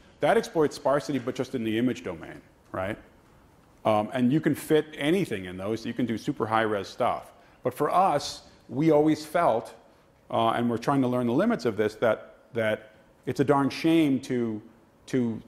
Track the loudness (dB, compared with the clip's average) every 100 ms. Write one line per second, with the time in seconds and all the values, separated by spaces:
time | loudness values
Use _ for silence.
0 | -20 -2 2 2 0 0 0 0 0 0
1 | 0 -4 -4 -6 -4 -4 -2 0 0 -2
2 | -8 -10 -14 -18 -20 _ _ -6 -6 -6
3 | -12 _ _ _ _ _ _ _ 0 2
4 | 0 0 2 4 2 -2 2 2 2 -4
5 | 0 0 0 -6 -8 -8 -6 -6 -6 -4
6 | -2 -2 -4 -4 0 2 2 0 -4 -2
7 | -2 -2 -6 -20 -20 _ -6 -2 0 2
8 | 4 2 -4 -12 -18 -20 -8 0 4 6
9 | 6 2 0 0 2 2 -2 -14 _ _
10 | _ _ -6 0 2 2 0 -2 0 0
11 | 0 0 0 0 0 0 -2 0 -2 0
12 | 0 0 -4 -20 _ -4 -2 -2 -6 -20
13 | _ _ -6 -2 2 2 0 0 2 4
14 | 4 2 -2 -2 -2 -4 -10 -20 _ _
15 | -4 -2 -2 -4